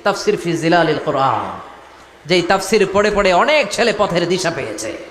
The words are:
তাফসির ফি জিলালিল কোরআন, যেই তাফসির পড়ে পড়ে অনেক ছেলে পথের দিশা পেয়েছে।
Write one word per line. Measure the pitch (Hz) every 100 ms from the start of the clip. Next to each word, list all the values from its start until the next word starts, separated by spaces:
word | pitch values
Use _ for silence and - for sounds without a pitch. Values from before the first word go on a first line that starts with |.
তাফসির | 202 196 - 208
ফি | 175 160
জিলালিল | 165 175 156 147 156
কোরআন, | 139 135 110 95 85 - - - - - - 147
যেই | 180
তাফসির | 170 196 196 214 196
পড়ে | 190 208
পড়ে | 202 196
অনেক | 175 240 302 208
ছেলে | - 226 208
পথের | 196 170 170
দিশা | 180 160
পেয়েছে। | 139 110 107 110 - -